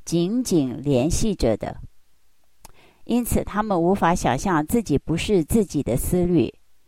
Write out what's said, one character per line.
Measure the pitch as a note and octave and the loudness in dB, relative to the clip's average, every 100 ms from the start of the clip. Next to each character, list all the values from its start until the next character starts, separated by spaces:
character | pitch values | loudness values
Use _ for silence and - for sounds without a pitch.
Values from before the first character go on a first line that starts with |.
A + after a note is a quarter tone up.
紧 | - E3+ F3 A#3+ | -4 -2 0 -2
紧 | A#3+ E3+ C3 A2+ | 0 0 0 -4
联 | C#3+ B2+ D3 | 0 2 2
系 | - A3+ | 0 0
着 | F#3+ A#2 G#2 | 0 0 0
的， | - - - - - - - - - - - - - _ | -4 -10 -16 -20 -20 -20 -20 -20 -20 -20 -20 -20 -20 _
因 | - A#3+ | -4 -2
此 | A#3 - | 0 -2
他 | - G3+ | -2 -4
们 | G#3+ F3 | -2 0
无 | E3+ | 2
法 | G3+ G#3 | 2 2
想 | A3+ D3+ A#2+ | 2 0 0
象 | G3+ D#3+ | 0 0
自 | D3+ A#3+ | 0 -2
己 | F#3+ C#3 | 0 -2
不 | - E3 | 0 -4
是 | - G3 | 0 0
自 | D3 A3+ | 2 0
己 | F#3 D3 | 0 -2
的 | A#2 A#2 | -2 -2
思 | - F3+ F3 | 0 0 2
虑。 | E3+ - - - - | 2 2 -4 -20 -20